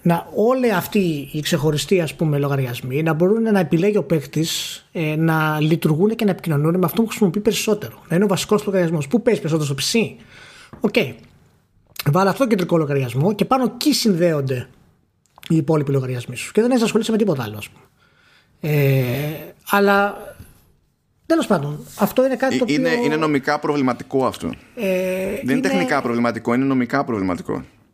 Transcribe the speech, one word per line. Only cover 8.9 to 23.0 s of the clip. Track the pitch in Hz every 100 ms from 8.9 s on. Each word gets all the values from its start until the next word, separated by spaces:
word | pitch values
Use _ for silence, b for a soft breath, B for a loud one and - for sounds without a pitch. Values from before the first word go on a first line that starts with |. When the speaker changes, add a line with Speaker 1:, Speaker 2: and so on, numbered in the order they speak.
| 165 143
Speaker 1:
Πού | 233
παίζει | 226 214
περισσότερο, | 156 160 143 139
στο | - 226
P |
C; | 196 - B B B B B -
Οκ. | - - 110 113 - _ _ _ _ _ _ - -
Βάλε | 160 196
αυτό | 180
το | 269
κεντρικό | 208 170 170
λογαριασμό | 143 139 127 123 170
και | 208 180
πάνω | 254 247 -
εκεί | 302
συνδέονται | 269 226 170 175 151 135 123 - _ _ _ _ _ _ - -
οι | 165
υπόλοιποι | 143 156 143
λογαριασμοί | 139 127 123 - 123
σου. | -
Και | -
δεν | 240
έχεις | 254
να | 220
ασχολείσαι | 220 220
με | 220
τίποτα | 214 139
άλλο, | 110 107
ας | -
πούμε. | - _ _ b b b b b _ 156 147
Ε, | 139 135 127 131 151 156 170 - -
αλλά, | 202 202 202 202 - - - - - _ _ _ _ _ _ -
τέλος | 330 -
πάντων, | 185 143 147 - -
αυτό | 208 - 262
είναι | 247
κάτι | 262 -
Speaker 2:
Ε, |
Speaker 1:
το |
οποίο | 233 285
Speaker 2:
είναι, | - 240